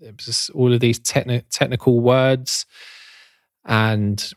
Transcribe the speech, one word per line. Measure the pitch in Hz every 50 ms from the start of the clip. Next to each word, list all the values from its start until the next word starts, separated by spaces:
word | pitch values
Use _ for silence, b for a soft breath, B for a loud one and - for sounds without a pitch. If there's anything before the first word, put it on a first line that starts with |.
It | - 113 104 -
was | -
just | - 117 - - -
all | - 151 127 123 120
of | 117
these | 123 117 117 -
techni-, | - - - 139 120 120 120 120 - _
technical | - - 143 131 127 120 - - 123 120
words | 120 123 127 131 131 135 135 127 127 - - - B B B B B B B B B B B B B B B B B B _ _ -
and | - 117 110 110 110 107 107 104 101 101 98 - - -